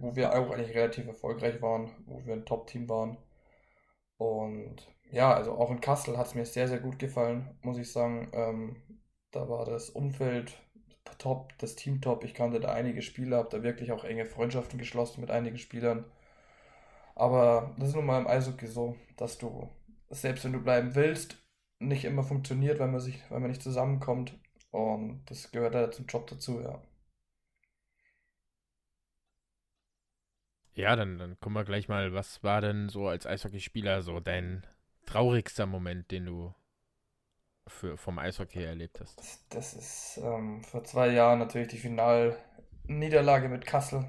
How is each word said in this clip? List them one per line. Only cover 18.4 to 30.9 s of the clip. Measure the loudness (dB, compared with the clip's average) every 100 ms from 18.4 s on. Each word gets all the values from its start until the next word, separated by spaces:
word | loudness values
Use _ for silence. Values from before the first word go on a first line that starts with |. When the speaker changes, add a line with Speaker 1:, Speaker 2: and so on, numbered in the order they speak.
| 2 -4 -8
Speaker 1:
so, | -4 -4 -6 -12 -8
dass | -8 -6
du, | -8 -8 -10 -14 -20 -20 -16
selbst | -6 -4 -4
wenn | -4
du | -2
bleiben | 4 4 6
willst, | 4 4 4 -4 -12 _ _ _ _
nicht | 0 0 0
immer | 0
funktioniert, | 0 -2 0 2 2 2
wenn | 2
man | 0
sich, | -2 -8 -8
wenn | -4
man | -4
nicht | -4
zusammenkommt. | -4 0 2 2 0 -2 -4 -10 -20 _ _
Und | -2 0 -2 -4 -8 -12
das | -14 -8
gehört | -2 0
leider | 2 0
zum | -2
Job | -6 -6 -6
dazu, | -8 -6 -6
ja. | -6 -10 -16 _ _ _ _ _ _ _ _ _ _ _ _ _ _ _ _ _ _ _ _ _ _ _ _ _ _ _ _ _ _ _ _ _ _ _ _ _ _
Speaker 2:
Ja, | 0 4